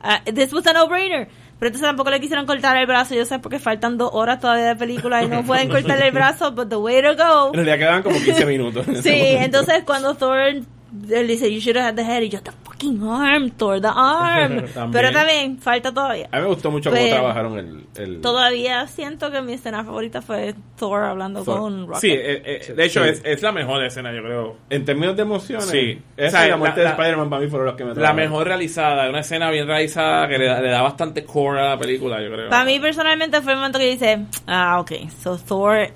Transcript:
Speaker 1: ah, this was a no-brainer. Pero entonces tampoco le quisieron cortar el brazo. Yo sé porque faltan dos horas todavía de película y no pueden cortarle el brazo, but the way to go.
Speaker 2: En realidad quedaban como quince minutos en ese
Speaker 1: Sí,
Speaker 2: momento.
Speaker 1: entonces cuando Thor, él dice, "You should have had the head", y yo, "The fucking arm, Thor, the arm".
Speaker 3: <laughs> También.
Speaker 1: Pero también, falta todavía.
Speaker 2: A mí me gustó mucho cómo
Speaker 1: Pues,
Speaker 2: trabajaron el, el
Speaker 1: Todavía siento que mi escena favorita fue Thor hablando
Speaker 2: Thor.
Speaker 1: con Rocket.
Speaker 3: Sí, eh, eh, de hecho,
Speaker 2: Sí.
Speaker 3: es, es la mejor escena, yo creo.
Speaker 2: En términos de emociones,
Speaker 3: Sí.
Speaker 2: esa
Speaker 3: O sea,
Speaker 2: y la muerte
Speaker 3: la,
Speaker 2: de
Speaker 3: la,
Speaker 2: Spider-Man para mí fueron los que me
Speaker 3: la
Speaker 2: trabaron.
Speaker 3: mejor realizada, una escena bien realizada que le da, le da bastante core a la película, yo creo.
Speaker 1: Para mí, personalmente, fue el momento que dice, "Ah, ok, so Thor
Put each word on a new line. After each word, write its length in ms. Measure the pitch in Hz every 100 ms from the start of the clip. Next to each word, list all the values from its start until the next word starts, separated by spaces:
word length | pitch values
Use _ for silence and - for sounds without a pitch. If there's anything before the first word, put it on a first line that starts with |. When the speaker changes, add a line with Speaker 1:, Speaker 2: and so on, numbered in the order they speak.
Speaker 1:
ah, 220 | - 208
this 280 | - 220 269
was 140 | 294 330
a 60 |
no-brainer. 560 | 320 330 349 381 320 254 - - -
Pero 100 | 233
entonces 200 | 240 294
tampoco 220 | 277 269
le 100 | 277
quisieron 240 | 294 294
cortar 320 | 269 277 262 262
el 100 | 254
brazo. 280 | 247 254
Yo 100 | 254
sé 140 | 240 262
porque 200 | - 277
faltan 380 | - 220 233 240
dos 140 | 240
horas 280 | 214 226 247
todavía 260 | 247 233 233
de 100 | 233
película 460 | 240 240 240 240
y 40 | 233
no 140 | 240
pueden 280 | 247 254 262
cortarle 380 | 269 269 277 269
el 40 |
brazo, 400 | 269 269 311 302
but 160 | 233 226
the 80 | 214
way 240 | 214 254
to 140 | 285 302
go. 320 | 330 302 277
Speaker 2:
En 60 |
realidad 240 | 185 160 151
quedaban 240 | 156 359
como 140 | 196 175
quince 220 | 131 -
minutos 420 | 147 135 120 - -
en 100 | 247
ese 60 |
Speaker 1:
Sí, 140 | - 294
Speaker 2:
momento. 280 | 269 262
Speaker 1:
entonces 380 | 254 269 277 330 339
cuando 280 | 277 269 277
Thor, 220 | 262 262
él 880 | 269 285 240 - - 208 208 226 240
dice, 240 | 226 233
"You 60 | 214
should 160 | 220 233
have 100 | 240
had 60 |
the 80 | 220
head", 200 | 226 240
y 60 | 220
yo, 120 | 196
"The 100 | - -
fucking 380 | - - 285 226
arm, 480 | 220 240 285 294 262
Thor, 280 | - 214 196
the 80 | 214
arm". 800 | 226 262 320 349 339 285 240 175
Speaker 3:
<laughs> 80 |
También. 160 | - 233
Speaker 1:
Pero 200 | 240 254
también, 460 | 285 311 311 269 262
falta 340 | - 247 254
todavía. 360 | 247 277 208 -
Speaker 2:
A 60 | 131
mí 60 |
me 60 | 180
gustó 220 | 180 156
mucho 200 | 151 147
cómo 100 | 240
Speaker 1:
Pues, 100 | 240
Speaker 2:
trabajaron 460 | 131 127 113 113 107
el, 280 | 85 76 - -
el 240 | 98 87
Speaker 1:
Todavía 680 | 240 247 247 247 240 247 285
siento 440 | - 285 302 302
que 100 | 277
mi 120 | 254
escena 300 | 254 240 214
favorita 380 | 220 220 226 247
fue 320 | 233 214 208 208 - -
Thor 240 | 208 202
hablando 400 | 208 190 190 196
Speaker 2:
Thor. 160 | 190 220
Speaker 1:
con 260 | 214 196 180
Rocket. 140 | 151
Speaker 3:
Sí, 100 | 214
eh, 300 | 139 127 143 - 143 -
eh, 40 |
de 100 | 139
hecho, 180 | 170 196
Speaker 2:
Sí. 80 | 160
Speaker 3:
es, 120 | 135
es 180 | 147 147
la 80 | 214
mejor 320 | 190 127 135
escena, 300 | 127 131 123
yo 80 | 117
creo. 340 | 113 120 113 113 -
Speaker 2:
En 140 | 143
términos 320 | 143 143 170 196
de 60 |
emociones, 460 | 214 208 - 233 202
Speaker 3:
Sí. 320 | 147 123 113 - -
Speaker 2:
esa 120 | 143
Speaker 3:
O 20 | 180
sea, 60 | 160
Speaker 2:
y 40 |
la 60 | 160
muerte 260 | 156 151
Speaker 3:
la, 80 | 170
Speaker 2:
de 60 | 156
Speaker 3:
la, 60 |
Speaker 2:
Spider-Man 280 | 165 160 147
para 120 | 139
mí 60 | 143
fueron 160 | 147 131
los 100 | 123
que 60 |
me 60 | 123
Speaker 3:
la 40 |
Speaker 2:
trabaron. 220 | 120 151 156
Speaker 3:
mejor 300 | 156 156 165
realizada, 640 | 185 165 165 151 143 131
una 100 | 143
escena 300 | 147 165 165
bien 160 | 156 147
realizada 640 | 156 156 170 156 156 151
que 100 | 135
le 80 | 131
da, 140 | 123
le 80 | 127
da 120 | 123
bastante 420 | 131 143 165 156
core 360 | 147 147 143 139
a 100 | 139
la 80 | 135
película, 440 | 127 131 131 110
yo 80 | 107
creo. 180 | 110 113
Speaker 1:
Para 160 | 240
mí, 140 | 254 269
personalmente, 640 | 302 311 311 311 320 294
fue 100 | 269
el 60 | 269
momento 200 | 269 262
que 120 | 262
dice, 300 | 254 240 214 208 - -
"Ah, 320 | 180 180 175
ok, 120 | 175 160 156 -
so 140 | 180 175
Thor 520 | - 196 202 214 208